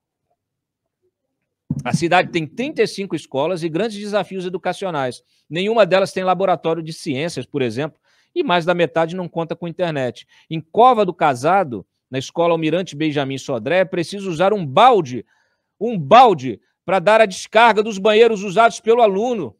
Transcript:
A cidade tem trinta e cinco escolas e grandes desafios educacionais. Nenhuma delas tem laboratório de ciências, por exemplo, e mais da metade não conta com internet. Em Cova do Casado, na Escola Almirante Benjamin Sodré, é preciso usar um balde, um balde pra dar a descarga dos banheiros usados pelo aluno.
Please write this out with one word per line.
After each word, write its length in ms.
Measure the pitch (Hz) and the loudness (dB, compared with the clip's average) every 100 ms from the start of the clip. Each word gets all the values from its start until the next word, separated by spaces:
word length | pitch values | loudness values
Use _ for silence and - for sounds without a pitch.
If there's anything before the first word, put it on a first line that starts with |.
| _ _ _ _ _ _ _ _ _ _ _ _ _ _ _ _ - - | _ _ _ _ _ _ _ _ _ _ _ _ _ _ _ _ -8 -6
A 100 | 120 | -2
cidade 380 | 151 165 180 143 | -2 2 2 2
tem 160 | 165 156 | -2 -6
trinta 340 | - 277 277 | -8 -6 -2
e 60 | 202 | -2
cinco 280 | - 196 165 | -4 -8 -8
escolas 480 | - 131 160 180 | -6 -4 -4 -4
e 60 | 165 | -4
grandes 280 | 160 226 202 | -4 -6 -8
desafios 480 | 208 202 - 185 180 | -4 -4 -4 -8 -8
educacionais. 760 | 185 185 170 190 147 127 - _ _ - | -6 -6 -6 -6 -4 -6 -8 _ _ -10
Nenhuma 360 | 160 202 233 180 | -4 0 2 4
delas 260 | 190 190 | 2 0
tem 120 | 190 | -2
laboratório 580 | 185 175 190 170 165 165 | -2 0 0 0 -2 -4
de 120 | 160 | -6
ciências, 520 | 160 180 170 170 135 123 | -10 -8 -6 -6 -8 -8
por 160 | 143 | -4
exemplo, 380 | 123 113 156 - _ _ _ 349 | -4 -4 -8 -10 _ _ _ -4
e 80 | |
mais 220 | 285 175 160 | 0 0 0
da 80 | |
metade 420 | 175 160 165 165 185 | 0 0 0 -2 -4
não 120 | 170 | -8
conta 280 | 165 160 170 | -6 -6 -8
com 120 | 170 | -10
internet. 600 | 160 170 147 123 - - _ - | -6 -4 -2 -4 -6 -16 _ -10
Em 100 | 160 | -10
Cova 440 | - 208 254 226 185 | -4 4 4 4 0
do 80 | |
Casado, 720 | - 156 123 151 196 156 104 - _ _ | 0 0 0 0 0 0 -6 -12 _ _
na 100 | 131 | -10
Escola 340 | - 170 170 | -6 -2 0
Almirante 420 | 165 156 170 185 147 | 0 0 -2 -4 -4
Benjamin 420 | 156 143 135 135 | -4 -2 -4 -6
Sodré, 420 | - 120 120 185 | -6 -6 -2 0
é 60 | 185 | 0
preciso 440 | 175 160 202 190 | -4 -6 -8 -6
usar 240 | 160 196 | 0 0
um 120 | 208 147 | 0 0
balde, 600 | 147 254 208 131 123 - _ _ _ _ - | 4 6 4 0 -8 -12 _ _ _ _ -8
um 180 | 226 202 | -6 -4
balde 640 | 135 226 247 160 127 98 _ _ - | 6 8 8 4 -4 -10 _ _ -4
pra 140 | 190 | 0
dar 220 | 170 220 | 4 4
a 40 | 214 | 4
descarga 560 | 185 - 214 233 208 | -2 0 4 4 4
dos 160 | 214 196 | -2 -2
banheiros 460 | 214 214 233 202 | 2 4 4 2
usados 360 | 208 185 226 - | -2 2 2 2
pelo 220 | 214 233 | 0 4
aluno. 540 | 220 190 247 226 120 | 4 2 -2 -4 -8